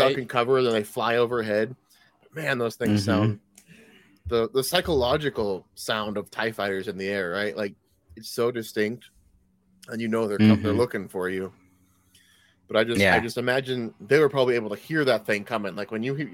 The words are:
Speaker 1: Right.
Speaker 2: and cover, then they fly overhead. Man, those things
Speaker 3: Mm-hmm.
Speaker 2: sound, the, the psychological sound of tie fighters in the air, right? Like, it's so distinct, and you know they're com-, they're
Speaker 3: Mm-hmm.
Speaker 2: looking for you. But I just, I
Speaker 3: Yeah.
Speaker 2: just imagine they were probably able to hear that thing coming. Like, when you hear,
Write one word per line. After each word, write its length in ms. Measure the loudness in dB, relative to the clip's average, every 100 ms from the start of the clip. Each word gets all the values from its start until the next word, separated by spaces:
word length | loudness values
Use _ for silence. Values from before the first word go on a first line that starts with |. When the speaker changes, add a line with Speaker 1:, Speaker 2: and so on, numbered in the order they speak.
| 2
Speaker 1:
Right. 80 | 2
Speaker 2:
and 100 | -2
cover, 320 | 0 2 4
then 120 | 4
they 100 | 2
fly 320 | -2 -2 0 2
overhead. 560 | 2 0 0 0 0 -4 _ _ _ _ _
Man, 240 | -8 -4 -2
those 180 | -2 -2
things 260 | 0 2
Speaker 3:
Mm-hmm. 40 | 2
Speaker 2:
sound, 340 | 2 2 -2 _ -20 _ -20 -20 -20 _ _ -2
the, 220 | 0 0
the 140 | 0
psychological 1000 | 0 0 2 2 2 0 -2 -2 -2 -4 -8 -12
sound 420 | -4 -2 -2 -6
of 120 | -8
tie 220 | -6 -6
fighters 380 | -2 -4 -4 -6
in 80 | -6
the 100 | -4
air, 240 | -4 -2
right? 240 | -4 -4 -4
Like, 200 | -8 -8 _ _ _ -20
it's 120 | -10
so 220 | -4 -2
distinct, 540 | -2 -6 -2 -2 -4 -14 _ _ _ _ _ _ _ -12
and 140 | -6
you 80 | -2
know 180 | -2 0
they're 100 | 4
com-, 100 | 6 6
they're 100 | 4
Speaker 3:
Mm-hmm. 60 | 0
Speaker 2:
looking 300 | 0 -2 -8
for 220 | -6 -4
you. 240 | -4 -8 -12 _ _ _ _ _ _ _ _ _ _ -2
But 100 | 0
I 60 |
just, 160 | 2 4
I 40 |
Speaker 3:
Yeah. 160 | 4 4
Speaker 2:
just 160 | 2 -4
imagine 560 | -2 -2 -2 -4 -6 -8
they 180 | 2 4
were 100 | 4
probably 260 | 2 2 2
able 140 | -2
to 60 | -8
hear 280 | -4 0 2
that 200 | 2 0
thing 180 | -2 -2
coming. 300 | -4 -4 -8
Like, 140 | -8
when 140 | -6
you 120 | -4 -4
hear, 140 | -6